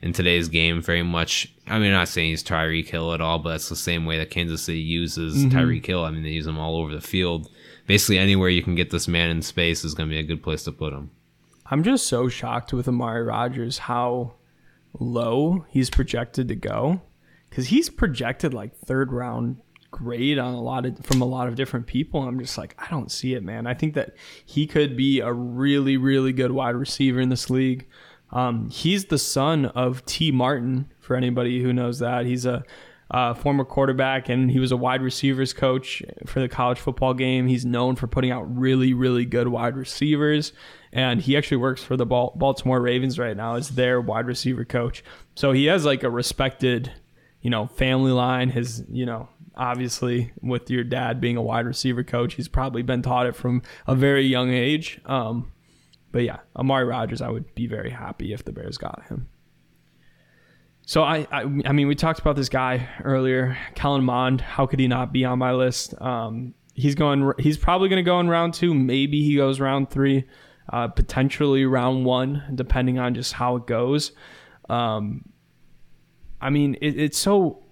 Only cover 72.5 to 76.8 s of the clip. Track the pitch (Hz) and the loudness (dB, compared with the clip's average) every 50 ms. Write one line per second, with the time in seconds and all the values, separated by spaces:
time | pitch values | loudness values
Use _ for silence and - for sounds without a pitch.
72.5 | 135 127 127 127 - 127 127 127 127 127 127 123 123 120 123 - - - 123 123 | -6 -6 0 0 2 2 2 2 2 0 0 0 -2 -2 -4 -6 -4 -2 -2 0
73.5 | 123 123 117 - 120 113 120 127 143 147 147 - - - - - - - - - | -2 -2 -2 -2 0 0 2 2 2 0 0 -2 -8 -16 -20 -20 -20 -20 -20 -20
74.5 | - - _ - 120 120 120 117 110 107 107 104 107 131 - - - _ _ _ | -20 -20 _ -4 -2 -2 0 0 -2 -2 -2 -4 -6 -8 -10 -16 -20 _ _ _
75.5 | _ _ - - - - - - - _ _ _ _ _ - - - - - 135 | _ _ -20 -20 -20 -20 -20 -20 -20 _ _ _ _ _ -14 -14 -12 -6 -2 0
76.5 | 143 147 147 143 127 - | 2 2 2 2 0 -2